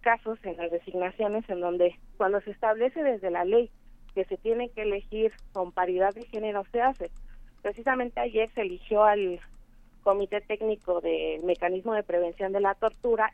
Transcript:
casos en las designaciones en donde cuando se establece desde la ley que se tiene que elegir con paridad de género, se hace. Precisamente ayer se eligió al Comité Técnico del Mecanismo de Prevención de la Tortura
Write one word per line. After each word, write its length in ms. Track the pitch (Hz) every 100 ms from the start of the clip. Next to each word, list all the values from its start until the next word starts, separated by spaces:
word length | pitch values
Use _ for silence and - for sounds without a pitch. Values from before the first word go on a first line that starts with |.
casos 380 | 233 226 220 220
en 140 | 196 170
las 160 | 170
designaciones 760 | 170 190 180 180 185 214 214 220
en 120 | 180
donde 360 | 175 175 175 - - -
cuando 240 | 196 202
se 100 | 208
establece 540 | 196 220 220 247 330
desde 260 | 294 220 190
la 140 | 175
ley 260 | 175 233 247 - - - -
que 100 | -
se 120 | 185 190
tiene 320 | 220 233 240
que 120 | 220
elegir 500 | 214 202 - 214 220 - -
con 180 | 196 180
paridad 420 | 180 180 180 190
de 120 | 202 240
género, 380 | 214 214 202 196
se 80 | 233
hace. 300 | 254 262 170 - - - - -
Precisamente 560 | 208 208 233 254 240 240
ayer 320 | 240 220 220
se 80 | -
eligió 420 | 202 180 - 208
al 340 | 214 208 185 175 - - - - - -
Comité 380 | 202 196 202 208
Técnico 600 | - 214 220 214 - 175
del 440 | 165 160 160 156
Mecanismo 500 | 175 175 175 185 226
de 80 | 214
Prevención 500 | 202 175 175 - 190
de 80 | 196
la 140 | 196
Tortura 580 | 196 226 - 247 226 220